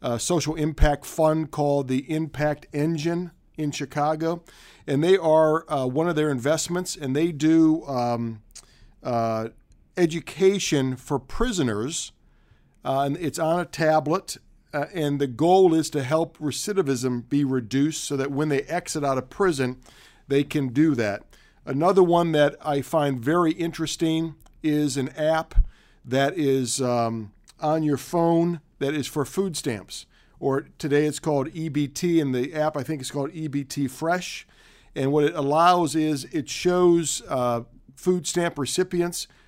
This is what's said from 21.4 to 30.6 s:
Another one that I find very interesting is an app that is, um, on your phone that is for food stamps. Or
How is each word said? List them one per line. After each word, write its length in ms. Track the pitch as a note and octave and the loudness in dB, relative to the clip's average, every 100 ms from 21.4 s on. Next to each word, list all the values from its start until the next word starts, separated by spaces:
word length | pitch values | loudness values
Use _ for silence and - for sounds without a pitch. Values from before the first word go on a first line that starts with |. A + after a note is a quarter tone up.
| _ _ - | _ _ -6
Another 380 | C#3 E3+ F#3+ | 0 4 6
one 300 | F3+ E3+ E3+ | 6 4 4
that 240 | D3+ C#3+ - | 4 2 2
I 200 | D3+ C#3+ | -4 -4
find 400 | B2+ E3 C#3+ C3 | 0 0 0 0
very 320 | A#2 F3 E3+ | 0 2 2
interesting 800 | D#3+ E3 E3 D#3+ - E3 D#3+ E3 D3+ - - | 0 -4 -4 -6 -2 0 0 -2 -8 -20 -6
is 360 | D#3 D3+ D3 C3 | -2 0 0 -2
an 120 | C3 | -4
app 460 | - D#3 D#3+ E3 - - - _ _ | -2 0 0 2 2 2 0 _ _
that 340 | - C3 C#3 D#3+ | -4 0 0 2
is, 440 | C#3+ C3+ B2 - | 2 2 0 -2
um, 500 | B2+ A#2+ A#2 A2+ G#2 - _ - | 0 0 0 -4 -10 -16 _ -6
on 220 | D#3 D#3+ | -2 0
your 120 | D3+ C3+ | 0 -2
phone 640 | - F3 E3+ E3 E3+ E3+ - - | -2 0 2 4 2 -2 -10 -6
that 140 | C#3 | -4
is 140 | D3+ C3 | -4 -4
for 160 | D#3 | -4
food 320 | C3 - G3 D3+ | -4 -2 -4 -4
stamps. 500 | D3 G#2+ F2+ - - _ _ - | -6 -6 -8 -18 -18 _ _ -6
Or 260 | C#3 C3+ | -2 -2